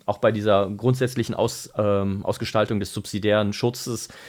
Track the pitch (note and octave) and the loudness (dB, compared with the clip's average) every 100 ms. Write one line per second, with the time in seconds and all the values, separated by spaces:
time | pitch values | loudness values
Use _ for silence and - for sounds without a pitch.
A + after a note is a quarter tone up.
0 | - - A2+ A2 G#2+ G2 G2 G#2 A#2+ C3 | -6 2 2 2 4 4 2 0 0 2
1 | B2 A#2+ A2+ F#2 A#2 - - - G#2 G2 | 0 0 -2 0 -2 -2 -8 -2 2 2
2 | G2 G2 F#2 - A2 A2+ G#2+ G#2+ G2 A2 | 0 -2 -4 -4 -2 0 0 0 -4 -8
3 | - G#2 G#2 G#2+ G#2 G2+ A#2+ A#2+ - A2+ | -6 -2 2 4 2 0 -2 -2 -6 -8
4 | - - | -10 -16